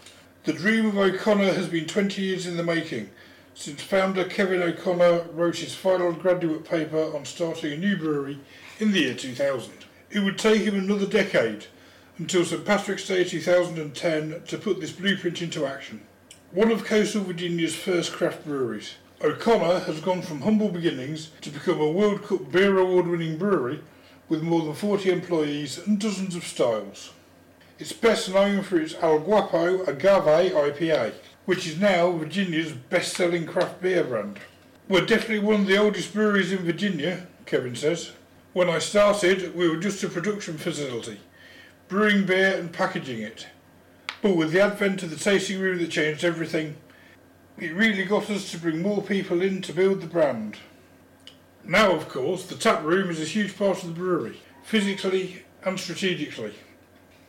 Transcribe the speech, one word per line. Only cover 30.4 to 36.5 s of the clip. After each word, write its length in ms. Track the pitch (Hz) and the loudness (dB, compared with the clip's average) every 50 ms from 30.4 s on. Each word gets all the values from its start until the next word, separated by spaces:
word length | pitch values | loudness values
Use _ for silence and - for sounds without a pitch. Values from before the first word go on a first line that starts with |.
| 190 175 170 | 4 4 4
I 160 | 151 143 143 | 2 2 2
P 180 | 143 - 165 160 | 0 0 0 2
A, 240 | 156 131 117 101 - - - - - _ - | 2 2 2 -2 -4 -8 -18 -20 -20 _ -2
which 200 | 190 180 185 - | -2 -2 -2 -2
is 140 | 165 151 170 | -6 -2 2
now 320 | 202 202 185 170 170 185 | 2 4 4 4 4 2
Virginia's 600 | 175 160 156 143 165 202 196 175 156 156 165 147 131 | 2 0 -4 -4 -2 -2 -2 0 0 -2 -2 -4 -6
best-selling 760 | 127 - - 180 175 - - - - 180 170 175 170 156 | -12 -6 -2 0 0 0 0 -2 0 2 2 2 0 -2
craft 340 | - - 185 165 - - - | -2 0 -2 -2 -2 -2 -4
beer 220 | 180 185 185 170 139 | -2 0 2 2 0
brand. 360 | 131 120 107 101 104 - - - - - - - - - - - - | 0 -2 -4 -4 -6 -8 -12 -16 -20 -20 -20 -20 -20 -20 -14 -4 0
"We're 160 | 190 170 160 | 2 2 4
definitely 340 | 190 226 202 - - 220 208 | 4 2 2 2 0 -2 0
one 220 | 202 214 214 202 | 2 4 4 4
of 60 | 196 | 4
the 100 | 185 190 | 4 6
oldest 360 | 208 214 208 190 180 - - - | 6 6 4 2 0 -4 -4 0
breweries 380 | 208 214 208 202 196 180 170 | 2 2 4 4 4 2 2